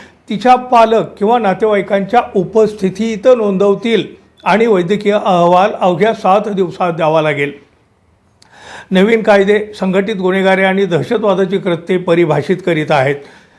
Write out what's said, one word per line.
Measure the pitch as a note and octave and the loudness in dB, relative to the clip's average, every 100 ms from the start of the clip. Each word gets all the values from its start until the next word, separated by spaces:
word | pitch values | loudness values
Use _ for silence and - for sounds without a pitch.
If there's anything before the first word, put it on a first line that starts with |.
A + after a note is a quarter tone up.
| - _ - | -20 _ -10
तिच्या | G#3 B3 | -2 2
पालक | B3+ B3 A#3+ A3 A3 E3+ - | 2 2 2 4 2 -2 -4
किंवा | G3+ A#3+ | 0 0
नातेवाईकांच्या | G#3 F#3 A3 G#3 G3 G3+ F#3+ A#3+ A#3+ G#3 | 0 0 0 0 0 -2 0 0 0 -4
उपस्थितीत | E3+ A3+ G#3+ G#3+ F#3+ F#3 A3 G#3+ B3+ B3 | -2 0 0 0 -6 -4 -6 -2 2 2
नोंदवतील | G#3 F#3 G3+ G3 A#3 A3 C#3+ - _ _ | 2 0 0 0 0 -2 -2 -12 _ _
आणि | - F#3+ A#3 | 0 2 2
वैद्यकीय | F#3+ F3 G#3 G3+ | 2 0 -2 0
अहवाल | G#3 A3 F3+ F3 F3+ G#3 - | 0 0 2 4 4 2 0
अवघ्या | F#3+ E3+ G#3+ | -2 0 0
सात | A3 G3 G3+ G#3+ | 0 0 0 0
दिवसात | G3 F3+ D#3 F3+ | -4 -4 -2 -4
द्यावा | E3 D#3 D#3+ | -2 0 0
लागेल. | D#3 C#3+ C#3+ C#3+ _ _ _ _ _ _ _ _ _ - - - - | 0 -2 -4 -8 _ _ _ _ _ _ _ _ _ -20 -20 -18 -4
नवीन | F#3 G3+ A3+ | 0 2 2
कायदे | G#3 G3+ G3 G#3 G#3+ - | 2 2 4 0 -2 -6
संघटित | F#3+ F#3 G3 G3+ | -2 -2 -2 -2
गुन्हेगारी | F#3 F#3+ F#3+ F#3+ | -2 0 2 2
आणि | F#3+ F#3+ | 0 0
दहशतवादाची | G3 E3 C#3 A#3+ G#3 F#3 F#3+ F#3+ | 0 -2 -2 -2 0 0 0 -2
कृत्ये | F#3+ E3+ - F#3 | -2 -4 -4 -4
परिभाषित | F3+ E3+ E3+ D3+ C#3+ F3+ F3+ | 0 0 2 0 -2 -4 -2
करीत | E3 D3 | -4 0
आहेत. | D3+ C3+ C#3+ - - _ | 0 0 -2 -8 -20 _